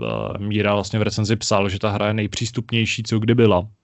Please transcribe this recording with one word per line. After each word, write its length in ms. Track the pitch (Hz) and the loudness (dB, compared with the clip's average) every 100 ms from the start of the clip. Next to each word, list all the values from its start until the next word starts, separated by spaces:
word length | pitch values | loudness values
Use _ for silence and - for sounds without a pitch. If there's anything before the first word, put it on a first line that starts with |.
eh, 360 | 57 55 53 104 | -6 -4 -6 -6
Míra 360 | 101 104 101 | -4 0 2
vlastně 240 | 104 98 110 | 0 0 -2
v 40 | |
recenzi 340 | 107 117 104 113 | 0 0 0 0
psal, 320 | - 104 98 | 0 0 0
že 100 | 101 | -2
ta 120 | 110 | -2
hra 160 | 101 104 | 0 0
je 80 | |
nejpřístupnější, 880 | 110 104 - 113 - 110 117 110 - | 0 -4 -4 -6 -6 -2 0 0 -2
co 160 | 110 113 | -2 0
kdy 160 | 110 | 2
byla 340 | 117 113 90 104 - | 6 6 4 0 -10